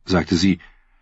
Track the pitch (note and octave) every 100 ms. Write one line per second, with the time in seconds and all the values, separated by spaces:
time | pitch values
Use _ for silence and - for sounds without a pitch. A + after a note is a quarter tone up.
0 | - F2+ D2 F2 F#2+ E2 - _ _ _